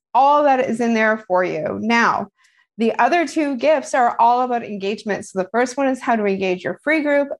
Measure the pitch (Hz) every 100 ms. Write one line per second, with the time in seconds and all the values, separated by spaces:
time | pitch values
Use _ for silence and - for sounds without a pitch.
0 | _ 240 277 294 294 262 - 226 233 226
1 | 220 220 - 180 180 160 - 196 214 233
2 | 208 - 202 _ _ _ _ - 226 -
3 | 240 349 311 320 294 254 269 302 262 277
4 | 240 - 233 247 254 240 - 208 196 220
5 | 214 190 202 190 185 226 254 277 277 262
6 | - 233 208 196 190 180 180 175 - 311
7 | 294 285 277 -